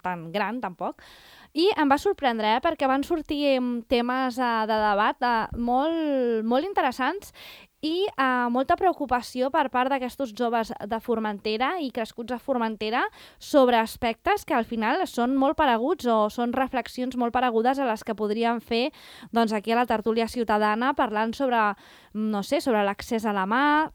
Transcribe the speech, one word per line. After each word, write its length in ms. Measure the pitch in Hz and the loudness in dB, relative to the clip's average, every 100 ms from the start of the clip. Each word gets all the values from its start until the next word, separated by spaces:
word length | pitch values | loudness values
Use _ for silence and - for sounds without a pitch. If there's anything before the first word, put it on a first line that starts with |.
tan 280 | 185 175 165 | -6 -6 -6
gran, 280 | 196 202 247 | -4 -4 -6
tampoc, 420 | 196 175 208 - - - - - - | -8 -8 -8 -10 -18 -20 -20 -20 -8
i 180 | 285 370 359 | 0 2 2
em 140 | 285 | 2
va 80 | 294 | 2
sorprendre, 560 | 403 381 262 226 214 233 | 2 0 0 0 0 2
eh, 40 | |
perquè 260 | 339 320 269 | 0 0 0
van 160 | 269 | 0
sortir, 540 | 277 330 - 294 285 262 | 0 -2 -2 0 2 2
em, 260 | 247 240 | 0 -4
temes, 560 | 226 240 240 254 262 240 | 0 0 2 -2 -2 -2
eh, 280 | 247 226 220 | 0 0 0
de 120 | 220 214 | 2 2
debat, 300 | 202 226 285 | 2 2 2
eh, 380 | 247 226 - 233 | 0 0 -2 -4
molt, 840 | 240 254 311 330 302 269 240 220 | 0 2 2 0 0 0 2 0
molt 200 | 226 254 | 2 0
interessants 680 | 370 392 285 240 254 392 - - - - - _ | 0 0 0 0 -2 -4 -10 -20 -20 -20 -20 _
i, 220 | 311 349 403 | -4 -2 -2
eh, 420 | - 262 247 240 | 0 0 2 0
molta 280 | 247 269 349 | 0 0 2
preocupació 720 | 370 302 269 240 - 254 262 | 2 0 0 -2 -2 -4 0
per 180 | 320 269 | 0 0
part 220 | 247 254 | 0 0
d'aquestos 420 | 277 247 - 262 | 0 -4 -6 -6
joves 400 | 208 233 233 214 - 208 | -2 0 0 -2 -6 -6
de 140 | 220 | -6
Formentera 800 | - 226 220 208 214 220 269 370 | -2 -2 -2 -4 -4 -2 -2 -2
i 100 | 269 | -4
crescuts 400 | 247 220 - 226 | -4 -8 -8 -8
a 60 | 240 | -6
Formentera 640 | - 254 226 208 214 247 403 - - - | -2 -2 -2 -4 -2 -2 -2 -6 -20 -20
sobre 360 | - 294 247 233 | 2 4 6 4
aspectes 680 | 220 - 240 226 339 403 | 2 -2 -4 -2 0 0
que 100 | - | 0
al 100 | 269 | -2
final 380 | 220 226 220 339 359 | -2 -2 0 0 -2
són 260 | - 240 269 | -2 0 2
molt 200 | 269 320 | 2 2
pareguts 480 | 285 226 262 370 240 | 2 2 0 0 2
o 240 | 220 214 | 2 2
són 220 | 247 240 | 0 -2
reflexions 640 | 247 262 254 - - 254 247 | -2 -2 -4 -6 -6 -4 -2
molt 160 | 233 | 0
paregudes 460 | 247 247 226 240 269 | 0 2 2 2 2
a 40 | |
les 200 | 262 220 | 0 -2
que 100 | - | -4
podríem 460 | 208 214 214 233 233 | -4 -2 0 0 -2
fer, 320 | - 233 277 - - - - | -2 -2 -2 -6 -18 -20 -4
doncs, 200 | 226 202 | 0 2
aquí 200 | 214 208 | 0 0
a 40 | 233 | 2
la 100 | 247 | 2
tertúlia 420 | 220 226 226 226 | 0 0 0 0
ciutadana 640 | 247 226 214 214 214 262 | -2 0 2 2 2 0
parlant 400 | 294 240 214 226 | 0 0 0 -2
sobre, 400 | 220 269 233 208 196 - - - | -2 0 2 2 -2 -10 -20 -12
no 280 | 208 220 208 | -4 -2 -2
sé, 160 | 196 294 | 0 0
sobre 240 | 285 214 | 2 2
l'accés 420 | 202 202 - 226 220 | 2 -2 -4 -2 0
a 60 | |
la 140 | 202 190 | -2 0
mà 440 | 240 294 302 311 | 2 4 2 0